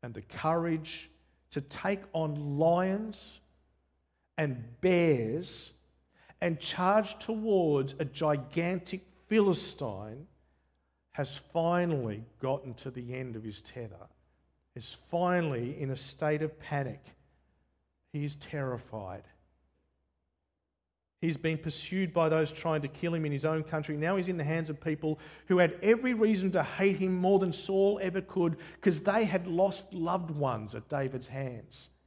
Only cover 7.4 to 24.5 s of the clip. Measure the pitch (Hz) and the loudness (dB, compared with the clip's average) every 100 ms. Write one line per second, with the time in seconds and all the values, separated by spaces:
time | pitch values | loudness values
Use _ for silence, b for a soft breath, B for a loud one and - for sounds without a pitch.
7.4 | 220 196 165 143 135 139 147 - 156 143 | 2 4 6 4 2 -4 -6 0 0 0
8.4 | 131 165 170 185 180 190 - _ _ 220 | 0 -2 0 -2 -4 -10 -10 _ _ 4
9.4 | 202 190 - - 131 98 107 123 156 _ | 6 4 -2 -6 -6 -6 -10 -14 -16 _
10.4 | _ _ _ _ _ _ _ - 135 - | _ _ _ _ _ _ _ -6 -6 -6
11.4 | - 170 165 175 175 151 113 104 113 _ | -6 0 2 2 2 0 -2 -6 -10 _
12.4 | 131 139 131 117 135 123 120 127 127 113 | -2 -2 -4 -12 -12 -10 -10 -8 -8 -8
13.4 | 110 101 - - 113 98 - _ _ _ | -10 -12 -14 -12 -12 -14 -20 _ _ _
14.4 | _ _ _ - - - - 170 180 180 | _ _ _ -16 -14 -16 -4 0 2 2
15.4 | 165 127 120 - 139 135 - - 151 151 | 2 -2 -4 -4 -4 -4 -8 -4 0 0
16.4 | 156 156 - 143 131 107 - _ _ _ | -2 -6 -4 -4 -4 -8 -16 _ _ _
17.4 | _ _ _ _ _ _ _ 147 147 147 | _ _ _ _ _ _ _ -6 -6 -8
18.4 | - 147 131 123 - 110 95 98 - _ | -10 -6 -4 -4 -8 -10 -8 -12 -14 _
19.4 | _ _ _ _ _ _ _ _ _ _ | _ _ _ _ _ _ _ _ _ _
20.4 | _ _ _ _ _ _ _ _ 165 147 | _ _ _ _ _ _ _ _ -2 0
21.4 | 160 160 160 - - 185 185 170 160 160 | 0 -2 -4 -6 -4 -2 0 2 4 4
22.4 | 151 - 170 156 143 - 170 165 156 139 | 2 -2 -2 0 -2 -4 -2 -2 -2 0
23.4 | 156 160 156 160 151 151 156 196 180 180 | 0 -2 -2 -4 -4 -2 0 0 0 -2
24.4 | 147 | 0